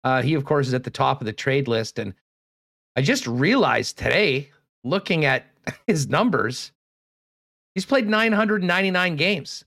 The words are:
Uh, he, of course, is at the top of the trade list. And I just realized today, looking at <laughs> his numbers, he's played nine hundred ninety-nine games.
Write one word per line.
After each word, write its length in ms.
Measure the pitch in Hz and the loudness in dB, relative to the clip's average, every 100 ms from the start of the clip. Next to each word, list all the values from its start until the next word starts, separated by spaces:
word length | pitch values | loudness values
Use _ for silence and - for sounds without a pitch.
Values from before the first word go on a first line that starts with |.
Uh, 200 | 127 131 | 0 0
he, 100 | 123 | 2
of 120 | 156 135 | 0 0
course, 220 | 147 131 | 0 2
is 60 | |
at 100 | 131 | -2
the 60 | - | -4
top 320 | - 135 135 | -2 0 0
of 40 | 110 | -4
the 80 | |
trade 340 | 107 139 135 135 | -4 -2 0 0
list. 320 | 113 110 - | -2 -2 -8
And 160 | 101 - _ _ _ _ _ _ _ 123 | -10 -12 _ _ _ _ _ _ _ -2
I 80 | |
just 240 | 139 277 - | 0 0 -2
realized 720 | 123 151 262 151 113 110 - | 0 2 4 2 2 -2 -4
today, 500 | - 151 202 135 143 _ _ _ | 0 2 2 0 -6 _ _ _
looking 420 | 120 190 190 170 143 | -4 -4 0 0 2
at 200 | 131 - _ - | 0 -4 _ -12
<laughs> 180 | - - | -6 -2
his 220 | 160 120 | 0 0
numbers, 640 | 147 233 135 107 127 - _ _ _ _ _ _ _ _ _ _ 185 | 0 2 0 -2 -6 -14 _ _ _ _ _ _ _ _ _ _ -8
he's 100 | - | 0
played 220 | 269 208 | 0 2
nine 220 | 214 226 | 2 2
hundred 320 | 208 214 214 | 2 2 0
ninety-nine 520 | 180 180 196 180 180 151 | 2 2 2 0 0 0
games. 480 | 175 185 - - | 0 -2 -6 -16